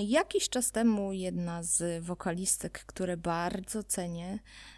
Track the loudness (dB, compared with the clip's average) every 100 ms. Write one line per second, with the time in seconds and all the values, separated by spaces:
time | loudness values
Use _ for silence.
0 | 4 4 4 2 2 2 2 4 6 6
1 | 2 -2 -2 -2 -2 -2 0 2 2 0
2 | -4 -4 -2 0 0 0 -2 -8 -12 -4
3 | -2 -2 0 0 0 -2 -4 -6 -2 -2
4 | -2 -4 -6 -8 -10 -20 -20